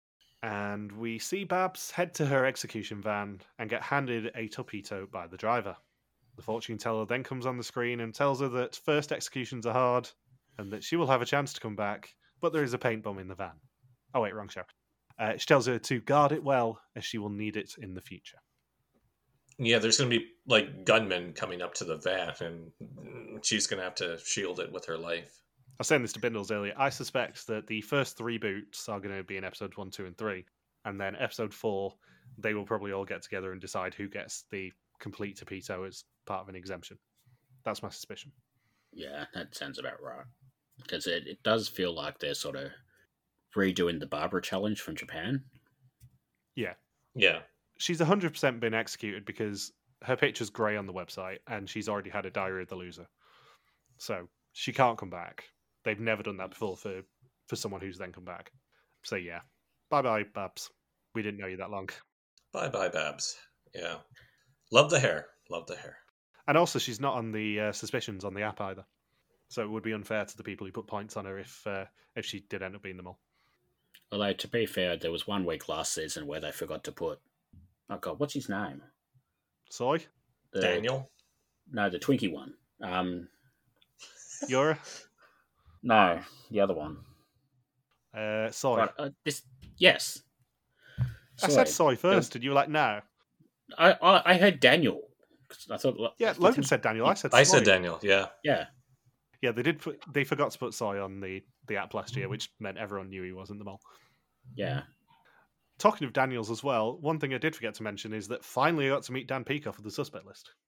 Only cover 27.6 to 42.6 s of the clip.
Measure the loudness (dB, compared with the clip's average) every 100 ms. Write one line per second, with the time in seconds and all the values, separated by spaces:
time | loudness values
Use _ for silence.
27.6 | -6 -8 -2 0 0 -4 -6 -4 -4 -4
28.6 | -8 -12 -8 -8 -6 -8 -8 -8 -8 -10
29.6 | -10 -10 -12 -12 -12 -8 -6 -6 -12 _
30.6 | _ _ -10 -4 -4 -2 -4 -4 -6 -4
31.6 | -4 -2 -4 -8 _ _ -20 -4 -2 -2
32.6 | -2 -4 -4 -6 -6 -8 -8 -8 -8 -10
33.6 | -8 -6 -6 -6 -8 -8 -10 -12 -10 -10
34.6 | -10 -14 _ -16 -14 -8 -8 -8 -12 -10
35.6 | -8 -8 -8 -12 -20 _ -8 -8 -8 -12
36.6 | -10 -10 -12 -20 _ _ _ _ _ _
37.6 | -6 -4 -8 -12 -14 -14 -16 -20 _ _
38.6 | _ _ _ -16 -12 -12 -10 -10 -12 -10
39.6 | -10 -8 -10 -10 -12 -14 -16 _ _ _
40.6 | _ -20 -10 -6 -2 -4 -4 -2 2 2
41.6 | 2 -2 -2 -2 -8 -6 -6 -4 -6 -8